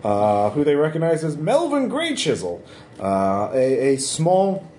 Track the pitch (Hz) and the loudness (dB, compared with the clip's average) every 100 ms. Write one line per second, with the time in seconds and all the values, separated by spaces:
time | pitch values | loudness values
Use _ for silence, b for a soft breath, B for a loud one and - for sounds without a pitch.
0 | 107 101 104 104 104 104 147 143 156 160 | 0 2 2 4 2 2 2 2 2 0
1 | 165 160 160 147 156 277 339 285 247 247 | 0 0 -2 -4 0 0 2 -2 -2 -4
2 | 330 269 160 110 90 87 - B B - | -4 -4 -2 -2 -4 -10 -14 B B -8
3 | 95 98 98 98 104 131 131 131 135 135 | -2 0 0 -2 -2 0 2 2 2 0
4 | - - 160 185 196 190 - | -2 -2 2 2 2 -2 -8